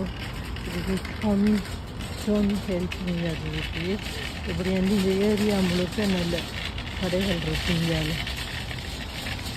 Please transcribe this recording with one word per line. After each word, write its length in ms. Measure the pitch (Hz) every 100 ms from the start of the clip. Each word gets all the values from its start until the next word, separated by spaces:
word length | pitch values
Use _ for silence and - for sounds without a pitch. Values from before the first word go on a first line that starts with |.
| 185 - - - - - - 175
இது 160 | - 190 - -
டொன், 260 | 214 202 208 214 180 - - - - - -
டொன் 260 | 208 202 202 -
ஹெல்த் 300 | 180 175 - 180 175 170 160 156
இருக்கு. 340 | 151 160 165 170 202 - - - - -
இப்படி 180 | 170 185 190
வந்து 140 | 190 208
இந்த 120 | 190 190 208
ஏரியா 280 | 208 214 202 190
முழுக்க 360 | 175 180 - 208 185
நல்ல 200 | 170 165 - - - - - -
கடைகள் 400 | 185 180 196 175 156
இருக்கு. 280 | 156 - 170
இந்தியாவில் 460 | 165 160 156 160 127 - - - - - - - - - - - -